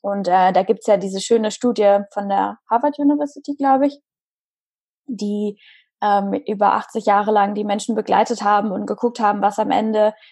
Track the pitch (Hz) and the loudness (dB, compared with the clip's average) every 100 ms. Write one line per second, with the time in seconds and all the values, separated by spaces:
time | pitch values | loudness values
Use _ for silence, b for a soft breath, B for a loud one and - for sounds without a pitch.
0 | 202 202 180 185 185 180 190 202 - 202 | -4 -4 0 4 4 2 0 -2 2 0
1 | 190 190 - 233 214 - 247 233 208 202 | 0 -8 0 0 0 -2 -2 2 4 4
2 | 202 - 202 196 196 220 _ 233 294 285 | 0 -8 -2 -2 -2 -6 _ 0 0 0
3 | 285 294 294 - - 285 277 269 285 277 | 0 2 -4 -8 -12 -4 0 2 2 -2
4 | _ _ _ _ _ _ _ _ _ _ | _ _ _ _ _ _ _ _ _ _
5 | - 220 208 208 208 208 b b b _ | -14 -6 -4 -2 -4 -8 b b b _
6 | 208 202 196 196 196 202 202 214 - 226 | 0 0 0 -6 -6 0 2 2 -4 -4
7 | 214 202 208 214 202 208 208 208 - 220 | 0 2 2 2 0 -2 -4 -4 -2 -4
8 | 208 202 220 226 208 208 214 190 208 214 | 0 0 0 -2 0 2 0 -6 -6 -4
9 | 240 240 214 202 202 208 202 190 220 214 | -4 0 -2 2 -2 -2 -2 0 0 2
10 | 214 b b | 0 b b